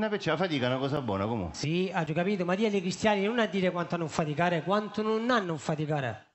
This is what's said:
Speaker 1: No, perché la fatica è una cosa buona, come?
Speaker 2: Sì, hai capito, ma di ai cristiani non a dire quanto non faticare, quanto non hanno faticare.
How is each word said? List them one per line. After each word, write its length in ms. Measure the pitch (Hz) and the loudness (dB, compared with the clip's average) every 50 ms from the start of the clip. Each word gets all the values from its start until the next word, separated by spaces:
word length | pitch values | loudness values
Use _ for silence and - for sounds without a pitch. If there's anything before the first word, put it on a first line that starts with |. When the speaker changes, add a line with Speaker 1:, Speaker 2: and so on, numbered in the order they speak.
Speaker 1:
No, 80 | 214 214 | -2 -2
perché 220 | 208 196 - 170 | -2 -2 0 0
la 60 | 151 | 0
fatica 300 | 151 185 185 156 135 120 | 2 2 0 0 0 2
è 20 | 123 | 2
una 100 | 127 131 | 0 0
cosa 220 | 135 135 139 147 | 0 0 -2 -2
buona, 260 | 135 113 98 95 98 | -2 0 0 0 0
come? 220 | 107 120 113 92 82 - | 0 0 -2 -2 -4 -6
Speaker 2:
Sì, 380 | - - 143 160 175 185 190 180 | -4 -4 -2 0 0 0 0 0
hai 120 | 185 160 147 160 | -2 -2 0 0
capito, 320 | 165 175 196 214 185 180 | 0 0 0 0 0 0
ma 100 | 170 185 | 0 0
di 100 | 190 226 | 2 2
ai 160 | 214 202 202 | 2 2 0
cristiani 440 | 185 185 - - - 220 214 196 196 | 0 -2 -2 2 2 2 4 4 2
non 140 | 208 233 240 | 0 2 2
a 60 | 220 | 0
dire 240 | 208 - 196 180 180 | 0 0 0 0 0
quanto 260 | 170 175 170 170 180 | 0 0 -2 -2 -2
non 120 | 170 165 147 | -2 -4 -2
faticare, 540 | - - 165 151 147 139 170 180 175 160 143 | -2 -2 0 0 2 2 2 2 2 2 0
quanto 400 | 170 196 214 214 208 - 214 214 | 2 0 0 0 -2 -4 -2 -2
non 260 | 220 220 220 226 240 | 0 0 0 2 2
hanno 260 | 247 226 196 175 160 | 2 2 2 0 -4
faticare. 680 | 143 - - 160 147 156 147 156 147 131 120 107 - - _ _ | -4 -2 -2 -2 -2 0 0 0 0 0 -2 -4 -6 -10 _ _